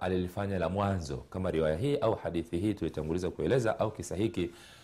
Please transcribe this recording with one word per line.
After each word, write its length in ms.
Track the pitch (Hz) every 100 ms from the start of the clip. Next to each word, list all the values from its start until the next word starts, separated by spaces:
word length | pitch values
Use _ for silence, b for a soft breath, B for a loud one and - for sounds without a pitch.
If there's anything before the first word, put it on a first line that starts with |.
alilifanya 580 | 92 92 90 101 98 95
la 100 | 82
mwanzo, 480 | 95 101 95 71 65
kama 340 | - 92 92
riwaya 260 | 78 78 78
hii 200 | 139 143
au 180 | 113
hadithi 440 | 104 85 85 80 85
hii 160 | 104
tulitanguliza 560 | 101 82 78 78 87 90
kueleza, 480 | - 78 131 110 -
au 120 | 107
kisa 260 | - 90 87
hiki 340 | 110 - 85 B B B